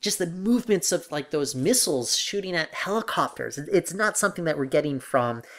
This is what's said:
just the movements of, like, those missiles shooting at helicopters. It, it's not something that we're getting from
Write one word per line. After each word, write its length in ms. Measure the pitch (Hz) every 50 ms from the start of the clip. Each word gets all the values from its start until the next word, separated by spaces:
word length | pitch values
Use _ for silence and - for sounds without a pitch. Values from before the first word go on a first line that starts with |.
just 180 | - 208 202 -
the 80 | 180
movements 640 | 170 170 180 190 214 240 247 - - 208 180 - - 185
of, 180 | 170 - -
like, 200 | 151 147 139 -
those 240 | - 151 143 127 -
missiles 640 | 131 131 175 254 247 - - 151 131 120 - -
shooting 380 | - - - - 202 190 185 175
at 180 | 170 156 - -
helicopters. 840 | - - 160 202 226 - - - - 147 - - - 120 117 - -
It, 100 | 147 - 190
it's 220 | 180 170 - 165
not 220 | 196 214 214 208 -
something 260 | - 196 185 - 170
that 140 | 160 151 143
we're 80 | 139
getting 340 | 135 156 151 147 151 139 131
from 420 | - - - 131 123 120 117 117 113 - -